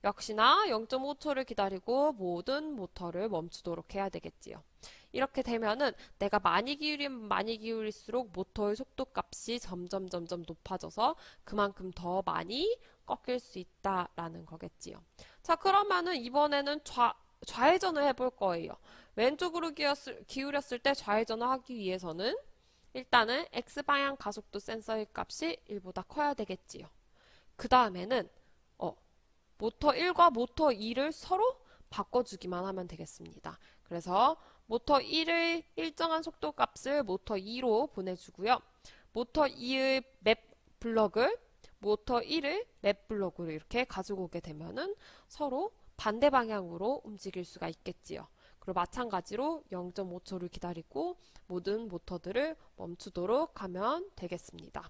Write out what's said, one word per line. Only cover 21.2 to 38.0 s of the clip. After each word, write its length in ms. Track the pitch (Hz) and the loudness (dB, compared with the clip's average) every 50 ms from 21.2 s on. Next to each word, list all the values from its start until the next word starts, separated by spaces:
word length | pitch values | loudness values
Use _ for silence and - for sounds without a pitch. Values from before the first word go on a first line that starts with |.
| 226 - 226 226 233 247 | 2 2 -2 -2 2 0
하기 280 | 262 262 247 - 254 | 0 0 -2 -8 -8
위해서는 600 | 226 202 185 185 185 180 170 160 165 190 240 349 508 571 - - _ _ _ _ _ _ - _ | -4 -2 -2 -2 -2 -4 -6 -4 -2 -2 -2 -2 -4 -8 -12 -20 _ _ _ _ _ _ -12 _
일단은 520 | 262 254 _ - 247 220 220 247 285 330 - | -10 -2 _ 6 6 6 6 2 -2 -2 -4
X방향 640 | - 233 240 - - 285 285 - 285 277 277 277 277 | -6 -8 -8 -6 -8 -6 0 2 2 4 2 0 -2
가속도 440 | 269 - 208 208 - - _ - 208 | -2 -6 -6 -6 -6 -12 _ -10 -10
센서의 480 | - - 226 226 214 - 220 220 214 - | -8 -6 -8 -8 -4 -4 -4 -4 -4 -6
값이 440 | _ - 202 _ - - 311 330 330 - _ | _ -6 -6 _ -6 -4 -4 -4 -4 -4 _
일보다 360 | - 208 202 185 185 185 190 | -10 -10 -10 -10 -8 -8 -8
커야 320 | 180 _ - 302 294 294 285 | -10 _ -2 0 0 0 0
되겠지요. 520 | - 214 - 185 - _ - - - - - _ - _ _ _ _ _ _ - - _ - _ | -2 -4 -6 -6 -10 _ -16 -16 -16 -16 -18 _ -20 _ _ _ _ _ _ -20 -20 _ -20 _
그 120 | - - - | -10 2 6
다음에는, 600 | 262 254 247 214 180 180 175 202 254 247 185 - _ - _ _ _ _ _ _ _ _ | 8 8 8 6 2 -4 -2 0 2 0 0 -2 _ -20 _ _ _ _ _ _ _ _
어, 180 | - 170 - _ _ _ _ _ _ _ _ _ _ _ _ _ | -6 -6 -6 _ _ _ _ _ _ _ _ _ _ _ _ _
모터 360 | 208 220 - _ - - 247 | -4 -4 -4 _ 4 4 4
일과 360 | - 330 359 349 - 349 339 | 4 2 0 6 8 8 8
모터 420 | 262 226 240 - - - 311 294 | 8 4 -2 -2 2 4 4 4
이를 400 | 247 196 214 220 233 247 277 311 | 4 4 -2 -2 0 0 0 0
서로 440 | 320 - - - 359 381 440 508 539 - - - - - - _ | -2 -6 -2 0 2 4 4 2 2 0 -14 -20 -20 -20 -20 _
바꿔주기만 760 | - - 202 _ - 247 240 - 208 185 - 180 180 175 180 | -6 -6 -6 _ 2 2 2 2 -6 -10 -8 -6 -4 -4 -4
하면 240 | 196 190 190 180 175 | -4 -4 -6 -6 -8
되겠습니다. 720 | 160 160 165 147 - - 165 - - 175 - 165 156 - - - - - | -10 -12 -12 -14 -14 -16 -16 -18 -18 -14 -12 -12 -14 -14 -20 -20 -20 -20
그래서 540 | _ - 175 170 170 180 175 196 233 277 320 - - - - - _ | _ -8 -8 -8 -4 2 4 6 6 6 6 2 -8 -20 -20 -20 _
모터 340 | _ 220 240 - - 294 269 | _ -4 -4 4 4 4 4
일의 640 | - - - 320 320 330 339 339 330 339 330 339 - _ _ | 4 4 0 2 2 4 4 4 4 2 2 0 -4 _ _
일정한 480 | - 330 330 311 - 330 330 320 320 | -4 -4 -4 -2 0 0 2 2 0
속도 300 | 320 330 - _ - 302 | -2 -4 -8 _ -4 -4
값을 500 | 294 - - - _ - - 262 277 294 | 2 0 0 0 _ -8 -4 0 0 0
모터 340 | 269 202 185 196 _ - 220 | 0 0 -2 -4 _ -4 -4
이로 520 | 196 190 208 233 247 262 247 214 220 277 294 | -4 -4 -6 -6 -2 2 4 4 4 2 0
보내주고요. 720 | - - | -2 -6